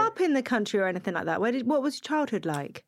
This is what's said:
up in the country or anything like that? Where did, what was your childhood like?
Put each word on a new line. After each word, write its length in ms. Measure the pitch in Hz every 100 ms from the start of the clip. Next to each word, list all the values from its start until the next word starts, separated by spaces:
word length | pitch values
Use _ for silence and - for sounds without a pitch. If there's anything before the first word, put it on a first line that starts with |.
| 440
up 140 | 453
in 140 | 359
the 80 | 269
country 360 | 247 233 208 202
or 80 | 185
anything 280 | 180 190
like 100 | 170
that? 160 | 165 170
Where 100 | 220
did, 140 | 262 233
what 140 | 302
was 120 | 285 -
your 60 |
childhood 420 | - 302 285 196
like? 400 | 170 143 139 -